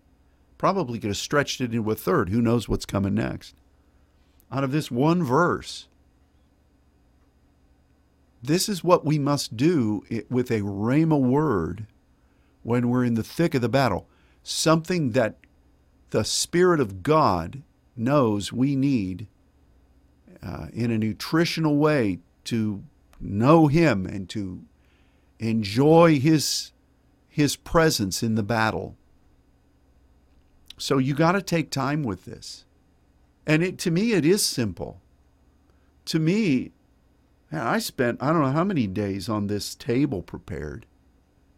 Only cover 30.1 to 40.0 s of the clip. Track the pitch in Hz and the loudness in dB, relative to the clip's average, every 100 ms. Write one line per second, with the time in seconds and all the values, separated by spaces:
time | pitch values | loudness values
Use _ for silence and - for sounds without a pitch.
30.1 | _ _ _ _ _ - - - 135 131 | _ _ _ _ _ -20 -10 -2 0 0
31.1 | 139 165 196 - 165 131 139 135 151 127 | 2 2 2 0 -4 -2 -4 -2 -2 -4
32.1 | 92 - - - - _ _ _ _ _ | -6 -10 -16 -16 -20 _ _ _ _ _
33.1 | _ _ _ - 156 180 156 180 165 233 | _ _ _ 0 0 0 -4 -2 0 2
34.1 | 196 143 208 - - 107 90 62 - _ | 2 2 2 0 -2 -6 -6 -12 -14 _
35.1 | _ _ _ _ _ _ _ _ _ - | _ _ _ _ _ _ _ _ _ -4
36.1 | 165 156 208 202 127 80 _ _ _ _ | 0 2 2 2 0 -2 _ _ _ _
37.1 | _ _ _ - 156 117 214 - - 120 | _ _ _ -10 -6 -2 -2 -4 -2 -2
38.1 | - 131 165 135 147 196 165 107 98 101 | 0 0 2 2 0 0 0 -2 -2 -2
39.1 | 95 92 107 101 101 - - - 123 | -4 -4 -4 -2 -4 -6 -10 -4 0